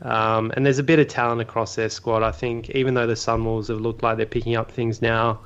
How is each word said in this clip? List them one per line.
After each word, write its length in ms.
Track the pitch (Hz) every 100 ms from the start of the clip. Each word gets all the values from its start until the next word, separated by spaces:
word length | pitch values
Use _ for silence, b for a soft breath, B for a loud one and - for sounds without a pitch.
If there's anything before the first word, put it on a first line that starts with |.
Um, 500 | 120 113 110 110 113 131
and 100 | 139
there's 140 | 135
a 40 |
bit 160 | 143 156
of 100 | 135
talent 320 | - 120 117
across 340 | 113 117 107 -
their 140 | 110
squad. 340 | - 117 110
I 80 | 110
think 380 | - 123 117 117
even 220 | 135 131 123
though 120 | 117
the 60 |
Sunwolves 540 | 113 - 113 113 113 107
have 140 | 110
looked 200 | 113 113
like 160 | 117 113
they're 80 | 110
picking 300 | 120 113 113
up 160 | 113
things 300 | - 117 104
now, 380 | 113 113 117 113